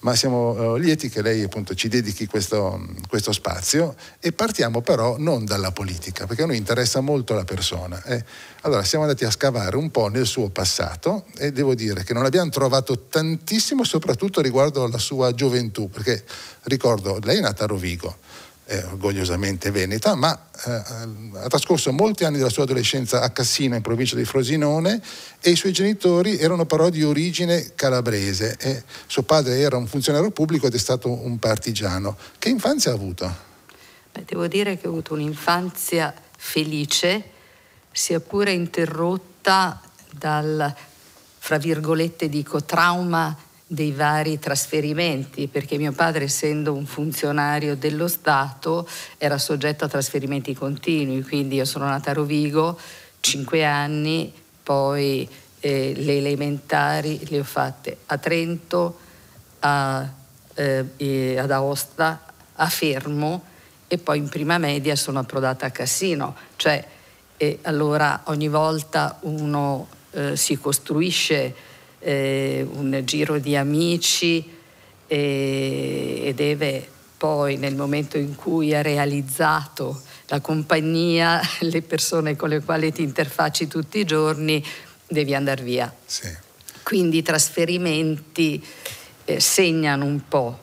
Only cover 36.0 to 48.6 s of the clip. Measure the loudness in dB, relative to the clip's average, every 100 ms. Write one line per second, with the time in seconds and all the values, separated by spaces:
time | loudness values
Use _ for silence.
36 | -2 -6 -20 -16 -4 -2 -2 -2 0 0
37 | 2 0 -4 -20 -20 -20 _ _ _ -6
38 | -2 -2 -2 0 2 2 0 0 0 0
39 | 0 0 -6 -4 4 4 4 -2 -16 -20
40 | -20 -6 -2 0 0 0 -2 -4 -16 -20
41 | -20 -20 -20 _ -2 0 2 0 2 2
42 | 0 0 -2 -2 -2 -4 0 4 4 4
43 | 0 0 0 -4 -14 _ _ -4 -2 2
44 | 2 2 0 -2 -2 -4 -2 -2 0 0
45 | 0 -2 -6 -6 -4 -4 -4 -2 -2 2
46 | 2 2 -2 -2 0 0 -2 -2 -6 -4
47 | -4 -2 -2 0 2 0 -2 -2 -2 0
48 | -2 -2 2 2 2 -4